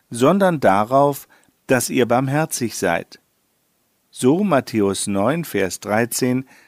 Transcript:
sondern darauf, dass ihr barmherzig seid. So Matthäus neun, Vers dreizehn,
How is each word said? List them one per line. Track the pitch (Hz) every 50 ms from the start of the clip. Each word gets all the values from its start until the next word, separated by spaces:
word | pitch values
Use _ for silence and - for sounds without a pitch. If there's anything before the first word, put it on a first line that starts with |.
| _ _
sondern | 123 117 123 143 185 202 196 185 170 143
darauf, | - 101 95 101 107 110 131 139 143 143 139 - - _ _ _ _ _ _ _ _
dass | - 131 123 - -
ihr | 170 131 123
barmherzig | 110 117 127 135 135 135 151 160 156 - - 127 107 - -
seid. | 98 90 85 87 - - - - _ _ _ _ _ _ _ _ _ _ _ _ _ _ _ _ _ _
So | - - - 123 151 185 214
Matthäus | 196 156 131 120 - - 110 101 98 95 - - 104
neun, | 101 98 98 117 147 175 156
Vers | - - 101 98 90 - -
dreizehn, | - 101 101 110 120 120 - - 135 127 123 131 131 _ _ _ _